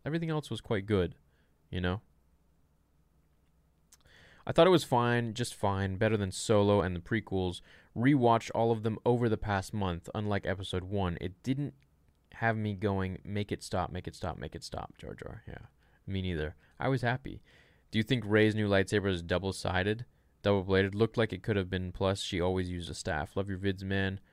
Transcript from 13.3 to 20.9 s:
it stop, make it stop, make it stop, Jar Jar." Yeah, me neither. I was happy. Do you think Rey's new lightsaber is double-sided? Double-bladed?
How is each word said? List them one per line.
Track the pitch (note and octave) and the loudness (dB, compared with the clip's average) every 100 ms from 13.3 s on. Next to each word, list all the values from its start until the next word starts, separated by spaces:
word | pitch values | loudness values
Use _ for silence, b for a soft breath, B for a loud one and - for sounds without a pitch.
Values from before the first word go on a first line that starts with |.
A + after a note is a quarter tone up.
| G#2 G#2 | -6 -4
it | - | -6
stop, | - F#2+ F2 | -4 -4 -2
make | F2 E2+ | -4 -10
it | |
stop, | - F2+ - | -8 -8 -6
make | C2+ | -10
it | E2 | -10
stop, | - - - - | -12 -10 -12 -14
Jar | - | -14
Jar." | - - - - | -12 -12 -14 -14
Yeah, | - - _ b b - | -16 -16 _ b b -8
me | F#2+ | -4
neither. | F#2 E2 D2+ - b b | -2 -2 -4 -8 b b
I | B2 | -2
was | C3+ | 0
happy. | A#2+ B2+ - - _ b b b b | 0 -2 -6 -14 _ b b b b
Do | A2 | -2
you | |
think | A2 B2+ G#2 | 0 0 2
Rey's | G#2+ G#2+ | 6 6
new | G#2+ G#2 | 4 2
lightsaber | G2 F#2+ G#2+ F#2+ | 4 4 2 2
is | F2+ | -2
double-sided? | E2+ F2+ F#2+ F2+ F#2+ F#2 F#2+ G#2+ B2 _ _ _ | 0 -2 -2 -4 -2 0 0 -2 -6 _ _ _
Double-bladed? | G2+ G2+ F#2 F#2+ G2 | 2 2 4 2 2